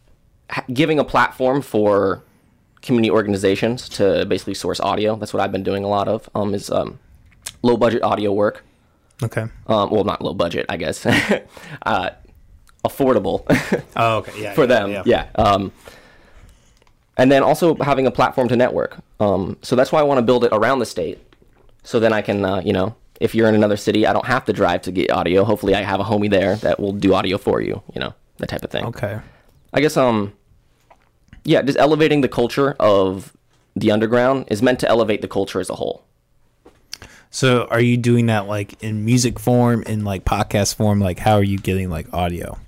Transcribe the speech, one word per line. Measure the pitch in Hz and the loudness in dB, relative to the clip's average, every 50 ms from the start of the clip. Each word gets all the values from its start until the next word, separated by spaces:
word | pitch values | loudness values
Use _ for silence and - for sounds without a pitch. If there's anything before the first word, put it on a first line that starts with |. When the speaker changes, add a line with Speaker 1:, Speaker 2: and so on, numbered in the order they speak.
| _ _ _ _ _ _ _ _ _ - | _ _ _ _ _ _ _ _ _ -12
Speaker 1:
ha-, | - - - - 127 | -10 -10 -8 -6 -2
giving | 117 160 151 160 147 | 0 0 2 2 0
a | 127 | 0
platform | - - 135 123 - - - 131 127 131 143 | 0 0 0 0 0 -2 -2 0 0 0 0
for | 135 - - 107 107 104 101 98 98 98 90 - - _ _ _ _ _ _ _ _ _ _ _ | -2 -2 0 2 2 4 4 4 2 2 -2 -4 -8 _ _ _ _ _ _ _ _ _ _ _
community | - - 131 117 113 110 | -4 0 2 2 4 4
organizations | 87 110 107 104 101 95 101 95 95 98 - 113 117 123 - - | 4 2 2 0 0 0 2 2 2 2 0 -2 -2 -4 -8 -10
to | - - 101 95 87 87 92 | -4 0 2 2 2 2 0
basically | 98 95 92 - - 98 | 0 -2 -4 -4 -6 -8
source | - - 90 87 87 | -6 -6 -6 -4 -2
audio. | 87 98 95 98 107 107 110 | -2 -2 -2 0 0 -2 -2
That's | 104 104 104 | -4 -6 -6
what | - 101 95 | -4 -2 -2
I've | 98 | -2
been | 98 101 | -2 -4
doing | 98 98 95 98 98 | -4 -4 -4 -2 -2
a | 101 | -2
lot | 104 101 98 95 | -2 -2 0 -2
of, | 101 110 - - - | -4 -6 -6 -8 -6
um, | 110 104 104 98 | -4 -4 -2 -4
is, | 101 - - | -4 -4 -4
um, | - - 76 53 - - _ _ - - _ _ _ _ - - - - | -4 -4 -4 -4 -8 -16 _ _ -20 -20 _ _ _ _ -18 -18 -8 -2
low | - 123 120 104 | 0 0 2 2
budget | 120 117 107 117 | 2 0 0 0
audio | - 104 107 104 104 101 98 | -2 -2 -2 0 -2 0 0
work. | 208 180 - - - - _ _ _ _ _ _ _ _ _ _ - 120 | 0 0 0 -2 -4 -12 _ _ _ _ _ _ _ _ _ _ -8 -8
Speaker 2:
Okay. | 110 - 123 110 113 - - - - | -6 -6 -6 -8 -8 -10 -10 -4 -2
Speaker 1:
Um, | 113 107 101 - | 0 0 0 2
well, | - 104 95 | 0 0 0
not | 101 82 - - | 0 -2 -4 -6
low | - 71 | -6 -4
budget, | 98 87 85 82 - - - | -4 -4 -4 -4 -4 -6 -6
I | - 82 | -6 -6
guess. | - - - - - | -6 -6 -6 -4 -2
<laughs> | 107 117 - - - 202 143 - - - - - - 156 - - | 0 0 0 0 0 -2 -4 -4 -8 -20 -20 -20 -20 -16 -10 -4
Uh, | - 110 92 90 - - - - - - - - - - - _ _ _ _ - | -4 -2 -2 -2 -6 -8 -12 -18 -20 -20 -20 -20 -20 -20 -20 _ _ _ _ -8
affordable | - - - 143 131 127 110 95 92 90 98 - - 147 - - - - - - - | -6 -4 0 2 2 2 2 0 -2 -4 -4 0 0 0 0 0 -2 -4 -4 -4 -4
<laughs> | - | -4
Speaker 2:
Oh, | - 117 117 113 107 | -2 0 0 0 -2
okay. | 98 - - 104 | -4 -8 -10 -10
Yeah, | 107 104 101 | -8 -4 0
Speaker 1:
for | - | 2
Speaker 2:
yeah, | 139 120 | 4 4
Speaker 1:
them. | 123 113 101 101 | 4 2 2 0
Speaker 2:
yeah. | 101 98 90 | -4 -2 0
Speaker 1:
Yeah. | 120 110 82 80 - - | 2 2 2 0 -2 -2
Um, | - 110 104 101 98 98 87 - - - - - - - - _ _ _ _ - - - - - _ _ _ _ _ _ _ _ _ _ _ - - | 0 2 4 2 2 0 -4 -10 -14 -20 -20 -20 -20 -20 -20 _ _ _ _ -20 -20 -20 -20 -20 _ _ _ _ _ _ _ _ _ _ _ -2 2
and | 127 131 | 4 4
then | 139 135 117 | 4 4 4
also | 104 151 151 185 165 147 | 2 2 2 2 2 2
having | - 143 143 139 127 135 123 | 2 0 0 0 2 0 0
a | |
platform | - - 131 - - - 127 117 | 2 2 0 0 2 0 0 0
to | 127 | 2
network. | 117 123 120 - - 57 - - - - _ _ - | 2 2 2 0 -2 -4 -4 -6 -12 -20 _ _ -2
Um, | 107 101 95 92 95 87 - - | 0 0 0 0 -2 -4 -8 -10
so | - - 127 | -6 -2 0
that's | 120 131 - | 0 2 2
why | - 156 | 2 2
I | 147 | 2
wanna | 143 143 131 | 2 2 2
build | 117 110 127 123 117 | 4 4 4 4 4
it | 117 | 2
around | - 107 107 131 135 131 | 2 2 2 2 0 0
the | 120 | -2
state. | - - - 85 78 - - - _ _ _ _ _ _ _ _ - - _ - | -4 -4 -6 -6 -6 -8 -12 -16 _ _ _ _ _ _ _ _ -20 -20 _ -8
So | - - 117 | -4 0 2
then | 107 113 110 | 2 2 2
I | 107 | 0
can, | 104 - 104 101 98 | 0 -2 -2 0 0
uh, | 92 98 98 80 | -2 -2 -2 -2
you | 92 98 | 0 0
know, | 95 95 101 117 - _ _ _ - | 0 0 -2 -4 -10 _ _ _ -4
if | - 110 - | -4 -2 2
you're | 110 113 110 | 2 4 4
in | 107 | 4
another | 107 107 104 101 - | 4 4 2 2 0
city, | - - 101 107 107 | -2 0 0 2 2
I | 73 101 | 2 0
don't | 104 - | 0 0
have | - 123 123 - | -2 -2 -2 -2
to | - 101 | -2 -2
drive | 98 98 87 87 92 - | 0 0 0 0 -2 -4
to | - | -4
get | 90 92 71 - | -4 -2 0 0
audio. | 60 87 87 87 87 98 98 | 0 0 0 2 2 2 2
Hopefully | 110 104 98 - 95 95 | 2 0 0 0 0 0
I | 101 101 | 0 0
have | 101 98 98 | -2 -2 -2
a | 98 | -2
homie | 98 107 104 104 104 | 0 0 0 0 2
there | 101 95 92 98 98 107 | 2 2 2 2 0 0
that | - - - - | 0 -2 -2 -2
will | - 101 | -2 -4
do | 98 101 98 98 90 | -4 0 2 2 2
audio | 95 104 101 90 101 | 2 0 -2 -2 -2
for | - 113 98 57 | -2 0 0 0
you, | 55 50 50 - - - - | -2 -4 -6 -8 -10 -12 -10
you | - | -8
know, | 65 - - _ _ _ _ - | -8 -8 -10 _ _ _ _ -12
that | - - | -10 -8
type | - - - | -8 -8 -8
of | - | -8
thing. | - - - | -8 -6 -6
Speaker 2:
Okay. | 113 - - - 101 104 107 - - - _ _ _ _ _ _ _ - | -8 -8 -8 -8 -8 -8 -10 -14 -16 -20 _ _ _ _ _ _ _ -2
Speaker 1:
I | 139 | 0
guess, | 143 151 151 | 0 0 2
um, | 160 131 123 113 107 101 101 - _ _ _ _ _ _ _ _ _ _ _ _ _ _ _ _ _ _ _ - - - | 2 2 2 2 0 -2 -4 -8 _ _ _ _ _ _ _ _ _ _ _ _ _ _ _ _ _ _ _ -20 -8 -2
yeah, | 151 160 160 | 2 2 2
just | 160 127 139 - | 2 2 2 2
elevating | - 147 156 151 160 151 151 147 | 2 4 4 4 4 4 4 2
the | 135 120 | 2 0
culture | - - 120 117 - - 139 135 - - | 0 0 -2 0 0 0 0 0 0 2
of | - 107 101 101 95 95 92 98 90 - _ _ _ _ _ _ _ _ - | 4 4 4 4 2 0 -2 -6 -10 -16 _ _ _ _ _ _ _ _ -6
the | - 104 107 | -2 0 2
underground | 104 110 113 107 120 120 123 131 135 135 - - | 2 2 2 2 2 2 2 2 2 0 -2 -4
is | 107 101 | -4 0
meant | 120 127 127 123 | 2 0 0 2
to | - - | 0 2
elevate | 110 117 113 104 107 - | 2 2 2 0 -2 -2
the | - 95 | -4 -4
culture | - 101 98 98 - 95 | -4 -4 -4 -4 -4 -6
as | 92 - | -6 -6
a | - | -6
whole. | - - - - - _ _ _ _ _ _ _ _ _ _ _ _ _ - _ _ _ _ - - - - - - _ _ | -8 -6 -8 -8 -10 _ _ _ _ _ _ _ _ _ _ _ _ _ -20 _ _ _ _ -20 -20 -20 -20 -20 -20 _ _
Speaker 2:
So | - - - 131 123 120 113 - | -6 -2 2 2 2 2 0 0
are | - 117 | 0 2
you | 120 120 120 123 | 2 2 2 2
doing | 117 120 120 120 117 117 | 2 2 2 4 4 2
that, | 110 107 98 101 | 2 0 -2 -4
like, | 104 104 104 - - - - | -4 -6 -6 -8 -12 -12 -8
in | 110 107 107 104 | -6 -6 -4 0
music | 110 123 127 123 120 110 - | 2 2 2 2 0 -4 -4
form, | - 123 123 123 120 120 120 113 - | -2 0 2 4 4 2 2 0 -2
in, | - 110 107 104 | -4 -4 -4 -4
like, | 104 98 95 - | -4 -4 -4 -4
podcast | - 101 101 107 - - 107 101 - - | -2 -2 -2 -2 0 0 0 0 0 -2
form? | - 110 107 104 101 | 0 0 2 2 2
Like, | 101 92 90 - | 2 0 -2 -2
how | - 107 107 | 0 2 4
are | 104 101 | 4 2
you | 101 98 98 | 2 -2 -4
getting, | - - 92 95 95 92 | -4 -4 -4 -4 -4 -4
like, | 85 78 - - - | -6 -8 -8 -8 -6
audio? | 85 90 87 87 85 - - - - - | -4 -4 -4 -4 -6 -10 -12 -12 -14 -18